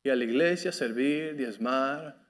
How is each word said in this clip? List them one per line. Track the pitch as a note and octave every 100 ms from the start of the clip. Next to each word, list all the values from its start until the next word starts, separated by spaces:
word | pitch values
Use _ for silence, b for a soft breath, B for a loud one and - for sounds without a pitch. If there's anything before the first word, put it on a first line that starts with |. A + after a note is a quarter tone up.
Ir | C#3
a | B2+
la |
iglesia, | A#2 B2 E3+ F3 F3+
servir, | - B2 A2+ C#3 D3 D#3 D3
diezmar, | B2 G#2 A#2 C3 C3+ D3 D#3 - _